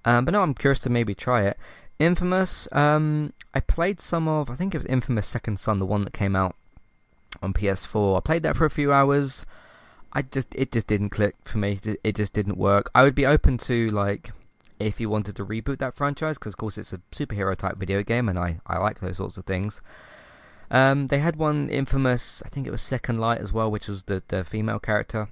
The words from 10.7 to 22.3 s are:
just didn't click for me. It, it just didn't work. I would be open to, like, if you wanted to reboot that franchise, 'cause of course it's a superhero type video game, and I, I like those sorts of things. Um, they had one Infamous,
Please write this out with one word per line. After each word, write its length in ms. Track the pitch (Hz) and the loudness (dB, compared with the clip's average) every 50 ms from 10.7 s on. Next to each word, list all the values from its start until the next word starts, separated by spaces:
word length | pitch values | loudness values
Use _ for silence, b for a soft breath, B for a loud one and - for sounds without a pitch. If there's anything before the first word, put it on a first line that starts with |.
| - | 0
just 160 | 117 107 - | -2 0 0
didn't 220 | 107 101 101 101 | 0 0 0 -2
click 260 | - - 107 - - _ - | 0 0 0 0 0 _ -8
for 140 | - - 110 | -4 -2 0
me. 200 | 101 101 101 95 - | 0 0 -2 -4 -4
It, 160 | 110 107 - - | -6 -6 -2 -2
it 140 | 107 101 | -2 0
just 160 | - 104 98 - | 0 -2 -2 -2
didn't 240 | 107 101 98 101 | -2 -2 -2 -2
work. 340 | 92 101 98 101 101 101 - - | 0 2 4 4 4 2 4 6
I 100 | 117 135 | 6 6
would 100 | 139 127 | 6 6
be 100 | 139 139 | 4 4
open 320 | 131 147 156 - - 131 117 | 4 6 6 6 6 4 4
to, 300 | - - 127 117 117 110 | -2 -2 0 0 0 0
like, 440 | 104 104 101 101 101 - - - - - - - _ _ _ - - - | 0 0 0 0 -2 -4 -6 -14 -16 -16 -18 -20 _ _ _ -18 -8 -4
if 200 | 107 107 104 - | -4 -4 -2 -2
you 80 | 117 107 | -2 0
wanted 280 | 107 107 104 104 95 | 0 0 -2 -2 -6
to 80 | - 98 | -8 -6
reboot 340 | 98 110 110 110 - 135 131 | -6 -6 -4 -2 -4 -4 -2
that 160 | 139 131 - | -4 -6 -4
franchise, 440 | - 143 143 143 - 160 156 156 - | -2 -2 -2 -2 -2 -4 -4 -4 -6
'cause 160 | - 143 - | -8 -10 -8
of 40 | - | -6
course 180 | - 110 101 | -8 -8 -6
it's 160 | - 98 - - | -8 -10 -10 -10
a 80 | 90 - - - | -12 -12 -10 -8
superhero 420 | - 147 - - 101 98 95 95 | -6 -6 -4 -2 -2 0 0 0
type 220 | - - 95 - | -2 -2 -4 -4
video 260 | 95 98 90 98 101 104 | -4 -4 -2 -2 -2 0
game, 260 | - 113 120 123 127 | 0 0 0 0 0
and 100 | 107 92 | 0 0
I, 220 | 87 87 82 82 - | -2 -2 -4 -6 -6
I 120 | - 87 82 | -6 -4 -2
like 200 | 92 107 110 - | -2 -2 -2 -4
those 200 | - 92 95 95 | -8 -8 -6 -6
sorts 200 | 95 95 - - | -6 -8 -8 -10
of 60 | 92 | -8
things. 360 | - 95 92 98 104 - - - B B B B B B B B B B B B B B B B B - | -4 -4 -4 -4 -4 -6 -10 -16 B B B B B B B B B B B B B B B B B 2
Um, 340 | 127 131 135 139 143 143 131 | 4 4 6 4 2 0 0
they 100 | - 139 | 0 2
had 180 | 147 170 165 | 2 2 0
one 320 | 156 156 151 151 151 143 - | 0 0 0 0 0 0 -2
Infamous, 760 | - 131 135 - - 139 135 127 123 123 - - | -2 -2 0 2 2 2 4 2 2 0 -2 -6